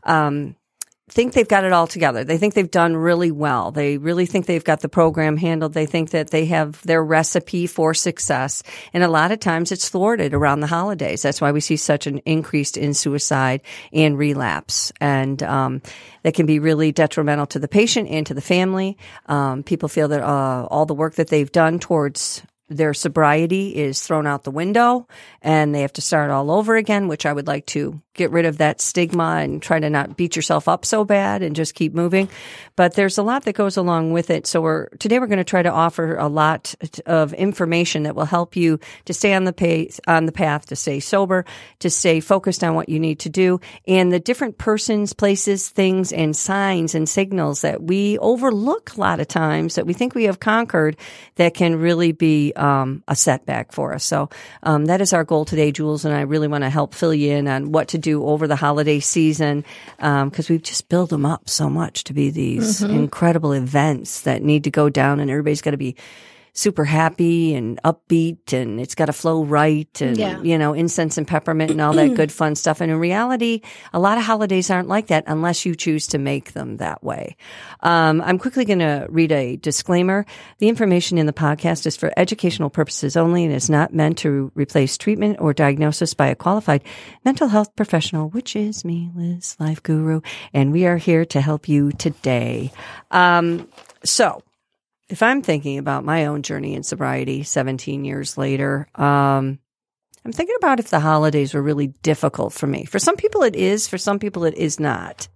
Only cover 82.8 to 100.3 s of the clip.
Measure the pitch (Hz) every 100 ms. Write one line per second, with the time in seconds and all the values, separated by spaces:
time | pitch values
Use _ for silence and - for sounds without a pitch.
82.8 | 143 - 143 - 170 175 165 135 - 147
83.8 | 160 160 151 165 156 139 135 - 139 160
84.8 | 131 - - - 208 202 160 143 143 139
85.8 | 151 147 170 - 139 - 175 208 - 143
86.8 | - - - - 247 269 277 214 208 -
87.8 | 208 170 - 160 156 214 - 208 208 208
88.8 | 175 170 170 175 170 175 - - 156 156
89.8 | - 156 156 160 - - - 143 135 160
90.8 | 180 175 180 160 165 139 139 151 - 147
91.8 | 143 143 165 - 135 123 120 117 131 -
92.8 | - - _ 185 180 175 170 170 170 -
93.8 | - _ - - 202 - _ _ _ _
94.8 | _ _ _ 185 220 277 247 151 143 139
95.8 | 143 139 147 165 147 147 139 147 147 147
96.8 | 156 143 135 131 135 135 147 147 131 131
97.8 | - 139 139 139 139 - 139 135 139 139
98.8 | 147 - 143 143 139 135 135 135 _ _
99.8 | _ _ _ _ 233